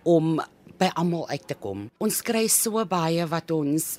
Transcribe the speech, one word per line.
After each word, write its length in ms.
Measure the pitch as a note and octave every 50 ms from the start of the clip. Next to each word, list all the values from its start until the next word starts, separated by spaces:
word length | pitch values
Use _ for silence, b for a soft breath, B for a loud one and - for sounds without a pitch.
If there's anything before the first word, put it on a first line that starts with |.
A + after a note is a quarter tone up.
| -
om 380 | E3+ E3+ E3 D#3 E3 D#3+ D3 - - _ _ - - - -
by 120 | F#3 F#3 -
almal 320 | D#3+ E3+ F3+ E3+ E3 C#3+ -
uit 180 | - C#3 -
te 80 | - C#3+
kom. 340 | - - G2+ G2 - G2+ A2+ _ -
Ons 220 | G#3+ A3 G#3 -
kry 260 | - - A3+ A3+ A3+
so 380 | A3 - - - A#3 G#3 A3 A3+
baie 400 | E3 F#3 F3 D#3+ D#3+ E3 E3+ E3+
wat 220 | D#3 E3 E3 - -
ons 460 | E3 D#3+ D3 C#3+ D3 D#3+ D#3+ - -